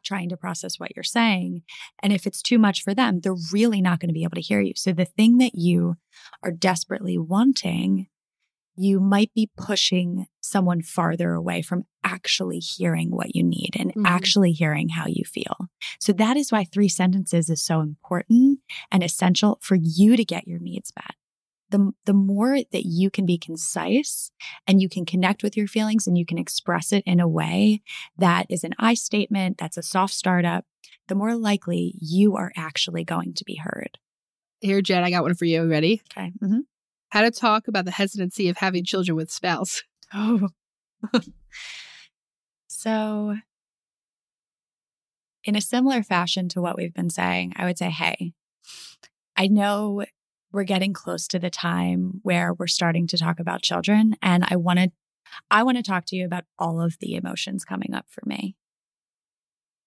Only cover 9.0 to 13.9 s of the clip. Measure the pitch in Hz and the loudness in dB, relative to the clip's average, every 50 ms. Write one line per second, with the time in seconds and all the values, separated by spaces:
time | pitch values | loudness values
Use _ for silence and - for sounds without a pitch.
9 | 190 196 196 202 220 - - 226 220 - _ - - - 208 190 - - 185 185 | 4 4 4 4 2 2 2 0 -2 -2 _ -6 -6 -4 -2 0 0 2 2 0
10 | 180 175 175 185 190 - _ _ - - - 202 185 180 175 170 165 - - - | 0 0 -2 -4 -6 -8 _ _ -8 -2 0 2 2 2 2 0 -2 -4 -2 -2
11 | 170 170 165 165 175 170 170 170 165 175 175 170 160 - 185 175 170 - _ _ | 0 0 0 0 0 -2 -2 -2 -2 -4 -4 -4 -4 -4 -4 -6 -6 -8 _ _
12 | - 185 180 180 - - - - 190 185 175 170 165 - - - 180 175 165 117 | -6 -6 -6 -6 -4 -4 -4 -2 -2 -4 -6 -6 -8 -8 -6 -2 -2 0 0 0
13 | 82 170 - - - - - - - 87 - - - - - - - - | -2 -2 -4 -4 -4 -2 0 2 2 2 2 0 -4 -4 -4 -4 -4 -4